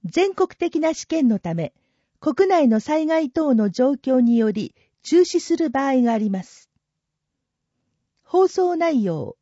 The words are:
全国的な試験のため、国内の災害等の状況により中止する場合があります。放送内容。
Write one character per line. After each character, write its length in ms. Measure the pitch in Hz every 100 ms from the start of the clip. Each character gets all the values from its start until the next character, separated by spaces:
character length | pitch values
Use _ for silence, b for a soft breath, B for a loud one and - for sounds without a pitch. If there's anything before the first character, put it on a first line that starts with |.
全 300 | 175 311 392
国 140 | 370 370
的 320 | - 339 320
な 120 | 320
試 140 | 320 -
験 220 | 320 254
の 100 | 208
た 160 | 175
め、 180 | 165 156 _ _ _ _ _
国 260 | 311 - 392
内 220 | 359 269
の 100 | 220
災 280 | - 311 311
害 240 | 320 294
等 240 | 330 302
の 160 | 233 208
状 220 | 175 254
況 280 | 285 262 254
に 160 | 233 233
よ 160 | 220
り 220 | 202 180 _ _ _
中 200 | - 339
止 180 | 359 349
す 160 | - 339
る 140 | 320
場 180 | 262 277
合 140 | 262
が 100 | 240
あ 60 | 226
り 100 | 214
ま 140 | 190
す。 260 | - - _ _ _ _ _ _ _ _ _ _ _ _ _ _ _ _
放 260 | _ 349 381
送 280 | - 359 339
内 260 | 339 277
容。 360 | 196 160 117 -